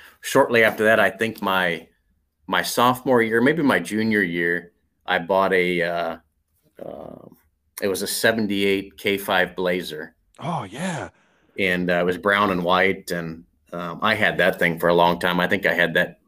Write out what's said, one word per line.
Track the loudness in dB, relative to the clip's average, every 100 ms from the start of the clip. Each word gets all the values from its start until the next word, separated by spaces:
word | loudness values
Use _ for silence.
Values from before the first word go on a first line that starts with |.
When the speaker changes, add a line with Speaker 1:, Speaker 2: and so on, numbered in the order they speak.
| -20 _
Speaker 1:
shortly | -2 0 4 4
after | 4 4
that, | 2 4
I | 2
think | 0 -4 -2
my, | -2 0 0 -2 -10 _ _ _ _ _ -4
my | -2
sophomore | 0 2 2 2 2 2
year, | 4 2
maybe | 2 2
my | 2 2
junior | 0 -2 0 2
year, | 0 0 -2 -2 -6 _ _ _ -4
I | -4
bought | 0 0 2
a, | 2 2 0
uh, | -2 -4 -6 -8 _ _ _ _ _ -18 -16
uh, | -14 -16 -18 -20 -20 _ _ _ -6
it | -4
was | -2
a | -4
seventy-eight | 0 0 2 0 0 0 0 -4 -4
K | -2 -2
five | 0 0 0 -2
Blazer. | -2 -2 -6 -12 -14 _ _ -12
Speaker 2:
Oh, | -8 -8 -10
yeah. | -8 -8 -8 -10 -16 _ _ _ -4
Speaker 1:
And, | -2 0 0
uh, | 0
it | 0
was | 0
brown | 0 2 2
and | 0
white, | 0 2 2 -2 -6
and, | -8 -8 -12 -18 _ _
um, | -10 -10 -4
I | -2 0
had | 0 2
that | 0 2
thing | -2 0
for | 2
a |
long | 4 4 2
time. | 0 0
I | 0
think | 0 0
I |
had | 0 0
that, | 0 -2 -6